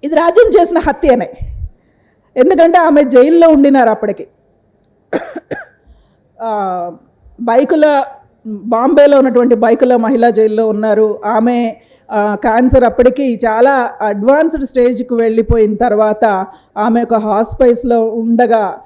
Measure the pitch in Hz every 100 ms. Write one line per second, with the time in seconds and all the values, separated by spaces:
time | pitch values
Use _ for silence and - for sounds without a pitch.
0 | 285 311 339 349 480 - 349 339 311 277
1 | 311 240 190 - - - - _ _ _
2 | _ _ _ - 254 370 330 349 330 294
3 | 277 247 269 339 330 302 277 269 233 214
4 | 208 190 - _ _ _ _ _ _ _
5 | _ - - - _ - - _ _ _
6 | _ _ _ _ 226 214 190 180 175 165
7 | _ _ - - 233 233 285 320 302 285
8 | 269 - _ _ 220 208 208 226 254 294
9 | 285 277 262 240 247 233 233 233 254 247
10 | 226 262 240 214 220 214 226 208 220 208
11 | 214 208 208 226 233 240 240 - _ _
12 | _ 214 208 202 233 220 254 262 233 -
13 | 247 254 277 226 233 214 254 277 240 -
14 | 214 202 214 285 320 320 269 262 247 254
15 | 247 233 226 220 220 233 214 214 247 208
16 | 214 220 226 196 190 - _ - 214 233
17 | 233 226 214 202 233 - 254 233 254 233
18 | 226 226 226 233 240 226 196 -